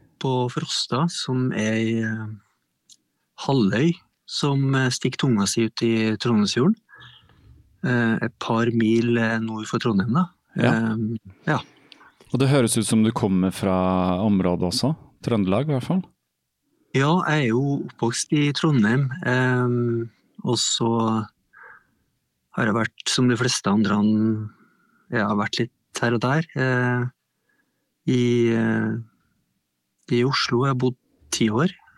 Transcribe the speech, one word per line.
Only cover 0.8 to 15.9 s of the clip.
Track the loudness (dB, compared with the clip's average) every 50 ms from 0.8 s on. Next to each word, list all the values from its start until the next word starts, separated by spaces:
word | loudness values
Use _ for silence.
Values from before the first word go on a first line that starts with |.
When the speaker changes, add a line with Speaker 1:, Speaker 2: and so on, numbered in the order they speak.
| -4 -2 -2 0 0 -2
Speaker 1:
som | -2 -6 -6 -4 -2 -2 -2 -2
er | -2 -2 -2 -2 0
ei, | 0 0 0 0 -2
eh, | -2 -4 -4 -6 -8 -10 -12 -16 _ _ _ _ _ _ _ _ _ _ -20 _ _ _ _ _ _ _ _ -8
halvøy | -2 0 2 2 2 2 2 2 2 2 0 -2 _ _ _ _ _
som, | -12 -6 -2 0 0 0 2 2 2 2
eh, | 2 0 0
stikker | -2 -2 -4 -4 -2 -2
tunga | 0 2 2 2 0 0
si | 0 0 -2
ut | -2 -2 -2
i | 0 0 2 2 0 0 -2
Trondheimsfjorden. | 0 0 2 2 2 2 2 2 2 2 2 2 0 _ _ -20 -20 -20 -20 -20 -20 _ _ _ _ _ -20 -20 -20 _ _ _ _ -4
Eh, | -2 0 0 2 0 0 0
et | -2 -6 -8 _
par | -6 -2 -2 0 0
mil, | 0 0 2 2 4 2 2 2 2 0 0
eh, | 0 0 -2 -4
nord | -4 -6 -6 -8 -8
for | -6 -6 -2
Trondheim, | 0 0 2 2 0 2 0
da. | 0 0 -2 -6 _ _ _ -4
Speaker 2:
Ja. | 0 0 2
Speaker 1:
Ehm, | 2 0 0 -2 -2 -4 -4 -4 -6 -8 -10 -16 -20 _ -4
ja. | -4 -2 -2 -4 -10 _ _ _ _ -20 -20 -20 -20 _ _ -8 -6
Speaker 2:
Og | 0 0
det | 2 4
høres | 4 4 4 2 2 0
ut | 0
som | 2 2 2
du | 4 2
kommer | 2 0 0 2 2 2 2 0
fra | 0 -2 0 0 2 2 2 2 2 2 2 0 0 0
området | 2 2 2 2 2 2 0 0 0 -2
også. | -2 -2 -2 -2 -2 -4 -10 -18 _ _
Trøndelag, | -4 -2 0 0 2 2 0 0 0 0
i | -2
hvert | -2 -2
fall. | -2